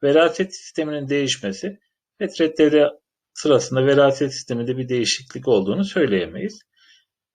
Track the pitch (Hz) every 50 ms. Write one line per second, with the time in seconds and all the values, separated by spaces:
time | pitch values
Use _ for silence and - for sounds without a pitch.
0 | - 139 143 156 170 165 165 - 190 190 - - - - - - 156 151 151 147
1 | 139 131 143 143 139 131 123 - - 101 98 - - 202 196 - _ _ _ _
2 | _ _ _ - 208 - - - 165 156 156 - 156 147 151 151 143 - - -
3 | _ _ _ _ _ _ - - - 156 139 120 - - 131 131 131 139 139 143
4 | 139 135 135 - 147 135 131 - - - 123 120 120 123 127 131 127 123 123 123
5 | 113 107 - - - - - 135 - 135 120 101 95 98 101 190 196 - - 190
6 | 151 123 101 92 85 82 82 - 185 214 - - _ _ _ _ _ _ _ _
7 | _ _ _ _ _ _